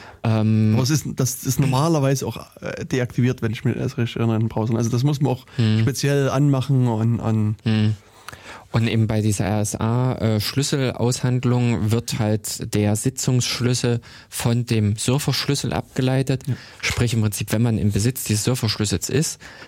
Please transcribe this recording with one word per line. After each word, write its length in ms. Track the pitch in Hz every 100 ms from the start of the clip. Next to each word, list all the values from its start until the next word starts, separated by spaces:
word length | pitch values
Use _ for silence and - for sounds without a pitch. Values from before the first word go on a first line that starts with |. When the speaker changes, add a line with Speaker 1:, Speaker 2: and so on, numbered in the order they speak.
| - -
Speaker 1:
Ähm. 480 | 110 110 107 110 110
Speaker 2:
Aber 100 | 110
es 60 | 123
ist, 160 | 151 139 -
das 280 | 131 -
ist 160 | - 131
normalerweise 640 | 147 127 160 160 135 135 107
auch, 120 | - - -
äh, 240 | - - -
deaktiviert, 560 | 131 120 - 123 131
wenn 80 | 113
ich 120 | 110
mich 120 | 127 123
das 220 | 127 127
richtig 180 | 117 -
erinnere, 200 | 117 110
in 100 | 113
Browsern. 300 | - 110 113
Also 120 | 117
das 140 | 120
muss 180 | 139 143
man 100 | 131
auch 140 | 123 - -
Speaker 1:
Hm. 220 | 110 110
Speaker 2:
speziell 480 | 117 123 139 143 135
anmachen 580 | 131 147 135 123 135 123
und, 320 | 107 113 117
und 360 | 113 110 104 107
Speaker 1:
Hm. 320 | 110 110 107 104 - - - - - - -
Und 160 | - 113
eben 180 | 113 110
bei 140 | 110
dieser 240 | 107 101 95
R 160 | 107
S 140 | 107 -
A, 400 | 110 120 127 -
äh, 260 | 110 107
Schlüsselaushandlung 1500 | - - 143 147 127 - 117 123 123 123 127 123 123 107 104
wird 280 | 117 - -
halt 540 | 107 107 - - 113
der 240 | 104 104 104
Sitzungsschlüssel 1040 | 131 - - 127 - - 117 123 120 117 - - -
von 380 | - 120 120 117
dem 320 | 113 104 107
Serverschlüssel 760 | - 135 - 131 - 143 139
abgeleitet. 720 | - - - 131 131 131 135 -
Speaker 2:
Ja. 80 | 113 - -
Speaker 1:
Sprich 320 | - - 120
im 80 | 113
Prinzip, 320 | 107 - 107
wenn 80 | 110
man 160 | 120 110
im 140 | 104
Besitz 320 | 101 113 127 -
dieses 180 | 107
Serverschlüssels 680 | 117 127 110 - 104 92 -
ist, 300 | 135 165 - - -